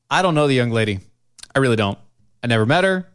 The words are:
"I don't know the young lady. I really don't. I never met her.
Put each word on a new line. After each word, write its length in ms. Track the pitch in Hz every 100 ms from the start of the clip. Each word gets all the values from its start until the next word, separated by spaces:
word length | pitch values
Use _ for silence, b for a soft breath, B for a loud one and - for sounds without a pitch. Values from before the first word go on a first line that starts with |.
| -
"I 120 | 156
don't 120 | 185 151
know 120 | 147
the 60 | 127
young 160 | 120
lady. 280 | 113 107 95 - _ _ _ - 135
I 40 |
really 160 | 131 110
don't. 220 | 101 104 - _ _ -
I 40 | 120
never 180 | 113 110
met 180 | 165
her. 240 | 190 185 180